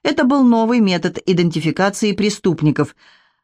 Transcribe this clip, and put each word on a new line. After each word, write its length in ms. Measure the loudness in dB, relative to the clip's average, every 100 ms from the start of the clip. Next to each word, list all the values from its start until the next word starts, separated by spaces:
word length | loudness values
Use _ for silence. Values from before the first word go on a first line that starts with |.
Это 220 | -4 0
был 180 | 0 4
новый 380 | 4 2 2 2
метод 380 | 2 0 -4 -6 -2
идентификации 840 | 0 0 0 -4 -2 -2 0 -4
преступников, 840 | 0 -2 -2 -4 0 0 0 -4 -6 _ _ _ _